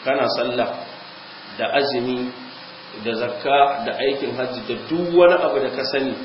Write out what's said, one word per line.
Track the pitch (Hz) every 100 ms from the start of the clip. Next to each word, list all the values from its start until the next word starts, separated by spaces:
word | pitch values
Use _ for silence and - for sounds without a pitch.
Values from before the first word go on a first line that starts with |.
kana | 131 139 120
sallah | - 123 131 107 - - - - - - - - -
da | 113
azumi | 143 139 127 123 127 127 123 - - - - - 110
da | 113
zakka | 110 120 - 139 143 143 - 113
da | 110
aikin | 135 139 127 120
hajji | 123 123 110
da | 117 -
duk | 160 175
wani | 170 175
abu | 180 156 104
da | 123
ka | 131
sani | 135 139 131 107